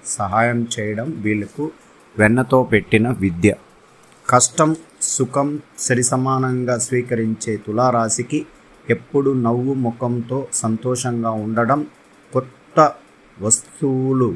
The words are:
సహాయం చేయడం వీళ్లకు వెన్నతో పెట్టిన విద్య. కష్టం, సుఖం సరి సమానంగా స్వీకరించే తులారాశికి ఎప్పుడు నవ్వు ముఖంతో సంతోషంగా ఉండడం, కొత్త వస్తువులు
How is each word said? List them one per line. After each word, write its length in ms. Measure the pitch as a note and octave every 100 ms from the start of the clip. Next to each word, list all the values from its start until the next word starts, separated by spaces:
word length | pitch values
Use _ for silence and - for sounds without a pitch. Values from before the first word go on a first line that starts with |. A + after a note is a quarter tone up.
| - -
సహాయం 420 | G2 G#2+ A#2 A#2+ A#2
చేయడం 340 | - G#2+ G#2+ C3 D#3 G#2
వీళ్లకు 400 | G#2 G2 - D3+ - - - - -
వెన్నతో 440 | G#2+ A#2+ B2+ C3 B2
పెట్టిన 360 | G#2+ F2+ A2 A#2 A#2
విద్య. 280 | G2 E2+ G2+ - - _ _ _ - - -
కష్టం, 440 | B2 - - D#3 D#3+ - - - -
సుఖం 320 | B2+ C#3 C#3+ D3 - - -
సరి 180 | B2+ B2
సమానంగా 640 | C3 C3 C3 C3 B2+ B2 A#2+ -
స్వీకరించే 680 | B2 B2 A#2+ A2 A2 - G#2+ -
తులారాశికి 720 | A2 B2+ A#2+ A2+ A2 A#2+ D3+ - - - - -
ఎప్పుడు 440 | A#2 - C#3+ C#3 C3 A#2
నవ్వు 280 | A#2+ B2+ C3+ A#2+
ముఖంతో 520 | A#2 B2 A#2+ A2+ C3 C3 -
సంతోషంగా 680 | A2+ A2 B2+ B2 B2+ A#2+ A2+ A2 G#2+
ఉండడం, 340 | A2+ A#2 C#3+ D3+ - _ - _
కొత్త 460 | B2+ C3 - - - D3+ - - _ _ -
వస్తువులు 920 | G2+ A2+ - - C#3 C3 C3 C3 A#2+